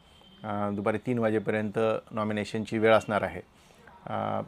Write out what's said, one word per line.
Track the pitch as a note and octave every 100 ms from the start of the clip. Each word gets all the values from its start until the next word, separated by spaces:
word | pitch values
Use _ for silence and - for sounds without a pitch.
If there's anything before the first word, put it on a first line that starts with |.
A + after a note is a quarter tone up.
| - - - -
अ, | A2 G#2 G#2
दुपारी | G2+ G#2 G#2+
तीन | C3 A#2+
वाजेपर्यंत | A2+ A2 G2+ G#2+ G#2+ G#2+ A2 A2 -
नॉमिनेशनची | A2+ G#2+ G#2+ G2+ A2+ G#2 A2+
वेळ | A2
असणार | A2 G#2+ G2+
आहे. | F#2+ F#2 - _ - - - - -
अ, | G#2+ G#2 G#2